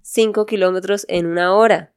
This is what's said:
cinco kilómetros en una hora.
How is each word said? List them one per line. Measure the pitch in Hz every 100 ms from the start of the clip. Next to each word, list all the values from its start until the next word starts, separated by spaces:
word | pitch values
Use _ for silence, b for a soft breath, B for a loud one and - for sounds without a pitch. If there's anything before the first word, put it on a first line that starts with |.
cinco | - - 220 208 214
kilómetros | 208 185 185 185 202 -
en | 180 170
una | 170 180 196
hora. | 226 170 165